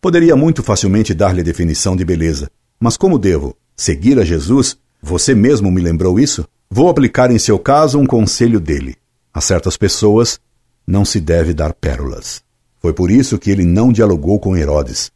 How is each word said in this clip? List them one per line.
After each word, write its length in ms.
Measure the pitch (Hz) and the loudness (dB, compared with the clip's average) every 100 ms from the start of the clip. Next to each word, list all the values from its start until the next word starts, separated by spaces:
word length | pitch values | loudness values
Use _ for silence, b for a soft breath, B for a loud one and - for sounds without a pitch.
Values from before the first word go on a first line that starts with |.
Poderia 340 | 185 170 165 | 2 2 4
muito 280 | 135 160 156 | 4 2 0
facilmente 500 | 117 98 98 101 107 | -2 0 2 0 0
dar-lhe 300 | 85 98 90 | 0 0 0
a 20 | |
definição 500 | 82 82 85 78 98 | -2 -2 -2 -2 -2
de 80 | 92 | -2
beleza, 480 | 90 87 82 73 71 _ _ _ | -2 -2 -2 -4 -8 _ _ _
mas 160 | 117 - | -4 0
como 220 | 190 151 | 0 2
devo 360 | 98 80 69 - _ - | 0 -2 -4 -12 _ -8
seguir 420 | - 76 101 139 | -6 0 2 2
a 60 | |
Jesus, 540 | 85 82 73 135 - - _ _ | 2 -2 0 0 0 -6 _ _
você 320 | 76 87 - | -6 -4 0
mesmo 360 | 120 117 139 101 | 2 4 2 0
me 120 | 92 | 0
lembrou 360 | 87 82 90 92 | 0 0 0 2
isso, 300 | 143 - 80 _ _ | 0 -2 -10 _ _
vou 180 | 98 170 | 0 2
aplicar 420 | 156 127 - 127 | 2 0 2 2
em 80 | 117 | 2
seu 200 | - 98 | 2 0
caso 400 | - 143 156 147 | 2 2 2 0
um 80 | 131 | 0
conselho 520 | 120 107 - 120 107 | 0 0 0 0 0
dele. 380 | 78 71 67 - _ _ _ | -2 -6 -6 -14 _ _ _
A 60 | 78 | -8
certas 360 | - 90 95 - | -2 -2 -2 -2
pessoas 640 | 101 - 107 107 117 - _ _ _ _ - | -4 0 2 4 2 -4 _ _ _ _ -2
não 180 | 95 | 0
se 160 | 101 104 | 0 -2
deve 320 | 78 85 80 | 0 0 0
dar 220 | 78 76 | -2 -4
pérolas. 680 | - 76 64 67 - - - _ _ _ _ | -4 -6 -6 -8 -10 -14 -18 _ _ _ _
Foi 120 | 85 | -4
por 180 | 80 90 | -2 2
isso 280 | 117 131 101 | 2 2 -2
que 120 | - | -2
ele 140 | 98 | 0
não 280 | 87 90 123 | 2 2 2
dialogou 480 | 113 107 87 73 101 | 4 2 2 0 -2
com 160 | 98 92 | 0 -2
Herodes. 560 | 73 73 71 - - | 0 -2 -2 -8 -12